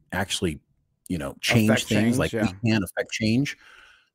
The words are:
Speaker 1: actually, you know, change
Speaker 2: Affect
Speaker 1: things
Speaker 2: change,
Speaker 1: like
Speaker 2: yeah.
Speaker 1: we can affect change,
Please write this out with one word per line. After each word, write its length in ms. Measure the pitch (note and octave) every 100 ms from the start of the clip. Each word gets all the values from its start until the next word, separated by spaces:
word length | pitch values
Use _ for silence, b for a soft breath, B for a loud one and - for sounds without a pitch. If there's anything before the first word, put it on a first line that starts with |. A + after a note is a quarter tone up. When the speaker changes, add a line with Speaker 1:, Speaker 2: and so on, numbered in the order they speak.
| -
Speaker 1:
actually, 480 | F2+ G2 - F#2 D2 _ _ _ _ -
you 100 | F2
know, 160 | C#2 -
change 300 | - A#2 G#2+
Speaker 2:
Affect 180 | B2+ -
Speaker 1:
things 140 | G#2
Speaker 2:
change, 160 | A2+ B2+
Speaker 1:
like 140 | E2
Speaker 2:
yeah. 100 | A2+ G#2 G2
Speaker 1:
we 80 | A#2
can 120 | A2
affect 260 | F2+ - -
change, 460 | - A2 A#2+ C#3+ - b b b b b